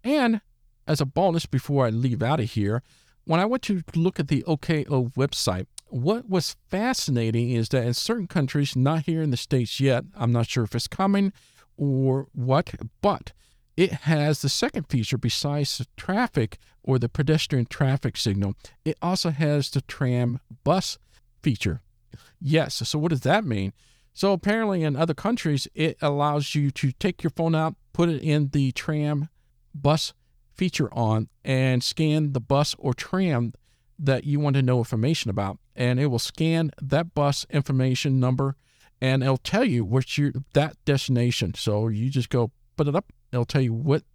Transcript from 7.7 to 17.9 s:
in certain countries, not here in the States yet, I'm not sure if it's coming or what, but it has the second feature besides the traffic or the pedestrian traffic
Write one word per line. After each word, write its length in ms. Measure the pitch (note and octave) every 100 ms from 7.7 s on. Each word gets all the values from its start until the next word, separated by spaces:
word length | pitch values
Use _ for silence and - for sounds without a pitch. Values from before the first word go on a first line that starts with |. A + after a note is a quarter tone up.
| C3+ A#2+
in 80 |
certain 340 | A#2+ - A#3 F3
countries, 480 | F3+ C3+ D3 C#3+ B2+
not 280 | C3+ D#3+
here 180 | D3 D#3+
in 100 | D#3
the 60 | B2
States 420 | - C3+ A#2 -
yet, 260 | C3+ B2 - -
I'm 160 | A#2+
not 160 | A#2+ A2+
sure 160 | -
if 120 | A2 B2
it's 120 | -
coming 460 | - G3 G3+ G3 - _ _ _ -
or 520 | C#3+ C3 C3+ C3 C3+
what, 380 | - B2+ C3+ - - A#2 _
but 320 | G#3 F#3 - - _ _ _ -
it 160 | F3+
has 500 | D#3+ D3 D#3 D3 D3+
the 80 | C#3
second 340 | - B3 - D3+
feature 280 | B2+ G#2+ A#2
besides 600 | - - D3 D3 C#3 -
the 100 | C3 -
traffic 640 | - G3 B3 D3 A2 - _ _
or 160 | - C3
the 120 | A#2+
pedestrian 560 | - C#3+ D#3 - C3+ A#2
traffic 500 | - C3+